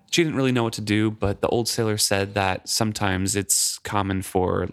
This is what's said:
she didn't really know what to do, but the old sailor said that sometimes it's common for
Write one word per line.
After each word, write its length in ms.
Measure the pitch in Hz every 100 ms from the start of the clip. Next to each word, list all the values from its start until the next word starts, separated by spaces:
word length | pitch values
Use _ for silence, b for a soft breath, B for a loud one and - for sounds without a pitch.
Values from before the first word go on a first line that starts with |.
| _
she 120 | -
didn't 120 | 160 127
really 160 | 131
know 120 | 127
what 80 | 113
to 60 | 110
do, 300 | 104 104 110
but 300 | 107 98 98
the 80 | -
old 200 | 117 117
sailor 300 | - 110 104
said 360 | - 98 101
that 340 | 101 95 92 -
sometimes 680 | - 110 104 101 92 95 98
it's 420 | 98 - - -
common 440 | - 104 98 95
for 460 | 92 95 92 92 90